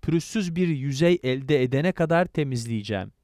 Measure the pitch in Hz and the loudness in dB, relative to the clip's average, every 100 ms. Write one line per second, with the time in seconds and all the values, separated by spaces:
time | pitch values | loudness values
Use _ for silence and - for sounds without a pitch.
0 | - 165 - 226 180 170 175 143 139 135 | -2 0 0 -2 -2 0 0 -2 -4 2
1 | 170 180 127 131 135 143 127 135 175 180 | 2 2 0 -2 2 2 4 2 0 0
2 | 165 170 175 - 147 123 117 113 101 101 | 2 2 0 -2 -2 -4 -4 -4 -4 -4
3 | 92 - | -6 -12